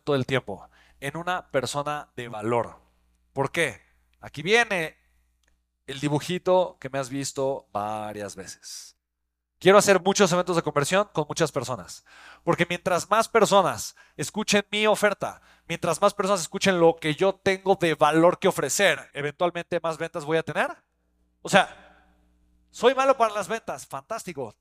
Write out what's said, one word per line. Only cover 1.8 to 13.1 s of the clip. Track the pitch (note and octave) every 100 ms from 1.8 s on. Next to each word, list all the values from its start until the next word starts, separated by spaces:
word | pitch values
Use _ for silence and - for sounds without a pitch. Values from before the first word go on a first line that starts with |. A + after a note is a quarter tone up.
| D3 D3 C#3 -
de | A#2+
valor. | G#2+ A2 A#2+ G2+ - _ _ _ _ _
¿Por | C3+ C#3
qué? | - D3+ G2+ _ _ _ _
Aquí | G#2+ C#3
viene | D#3 A3+ A3+ F#3+ D#3+ - _ _ _ _ _ _ _ _ -
el | C3+
dibujito | D3 D3 - F3+ - F#3 F3 -
que | C3
me | C3+
has | B2+
visto | C#3 C3+ - C3+ C#3 -
varias | G2+ G#2 G#2+ G#2+ G#2 G2+ F#2+
veces. | F#2 - - - - _ _ _ _ _ _ _
Quiero | F3 G3+
hacer | G3 F#3
muchos | F#3 G3 F#3+
eventos | F3+ F3+ E3+
de |
conversión | D#3 D3 C#3+ F#3 G#3
con | - D3+
muchas | D3 D#3+
personas. | C#3+ A#2+ A#2+ F2 - _ - - -
Porque | - D#3 E3+
mientras | F3 F#3+ F3
más | -